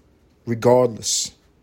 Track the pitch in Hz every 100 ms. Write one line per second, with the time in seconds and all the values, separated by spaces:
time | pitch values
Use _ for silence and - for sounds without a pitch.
0 | _ _ _ _ - 117 120 127 123 104
1 | - - - - _ _